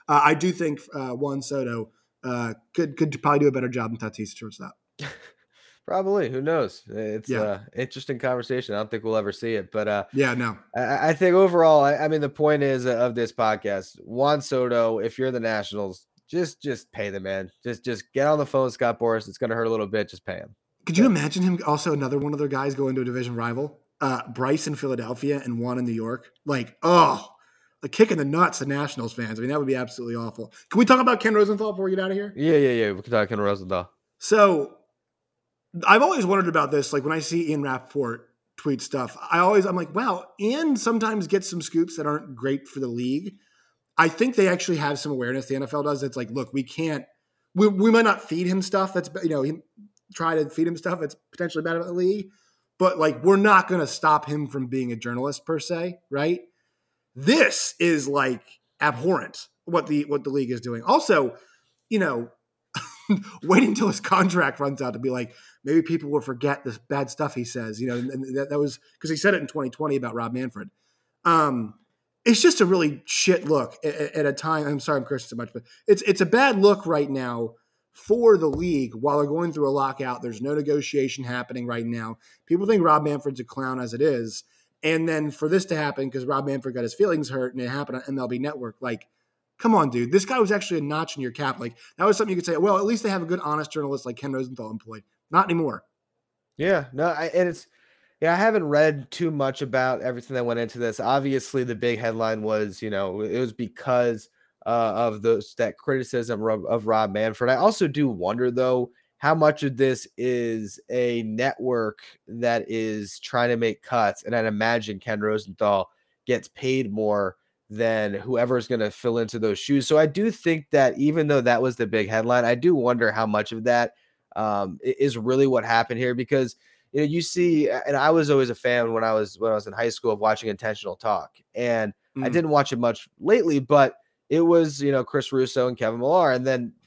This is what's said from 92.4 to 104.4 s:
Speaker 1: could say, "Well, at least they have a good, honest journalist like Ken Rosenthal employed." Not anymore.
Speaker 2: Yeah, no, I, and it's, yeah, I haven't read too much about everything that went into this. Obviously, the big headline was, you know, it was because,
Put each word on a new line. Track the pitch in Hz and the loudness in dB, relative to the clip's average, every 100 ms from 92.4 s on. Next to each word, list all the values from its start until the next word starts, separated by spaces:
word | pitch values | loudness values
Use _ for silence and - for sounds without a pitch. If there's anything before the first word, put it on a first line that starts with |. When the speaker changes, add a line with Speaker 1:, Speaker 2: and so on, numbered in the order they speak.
Speaker 1:
could | 175 | -2
say, | 160 | 2
"Well, | 190 190 | 4 4
at | |
least | 208 233 | 2 0
they | 214 | 0
have | 190 | -2
a | 165 | -2
good, | 180 | -4
honest | 147 151 151 | -2 -4 -4
journalist | 156 143 135 | -6 -4 -6
like | 127 120 | -8 -10
Ken | 139 | -6
Rosenthal | 131 131 123 110 | -6 -6 -10 -10
employed." | 110 110 110 _ _ _ | -12 -12 -18 _ _ _
Not | 170 | 2
anymore. | 190 170 151 107 _ _ _ _ _ _ _ - | 2 0 -2 -4 _ _ _ _ _ _ _ -4
Speaker 2:
Yeah, | 165 185 135 | 0 0 0
no, | 127 165 | -2 -2
I, | 151 160 | -2 0
and | 170 180 | 2 0
it's, | 165 - _ _ _ _ _ | -2 -14 _ _ _ _ _
yeah, | 156 | 0
I | 175 | 4
haven't | 220 214 | 4 2
read | 156 147 156 147 127 | 2 4 4 2 -8
too | - 170 | -4 -4
much | 151 135 131 | 0 -2 -2
about | 139 131 127 123 | -4 0 0 0
everything | 127 120 - | -4 -6 -6
that | 131 120 | -4 -2
went | 117 | -2
into | 113 120 | -4 -4
this. | 117 110 | -4 -2
Obviously, | 113 135 139 135 - 135 | 0 0 0 -2 -2 -4
the | 123 113 | -4 -2
big | 120 113 | -2 0
headline | 117 113 110 110 | -2 -2 -2 -2
was, | 107 107 104 92 | -2 -2 -2 -6
you | 110 | -6
know, | 98 98 95 | -4 -4 -4
it | 107 117 | -4 -2
was | 127 | -4
because, | 107 117 - - 123 120 113 - _ | -6 -10 -8 -2 2 2 -2 -10 _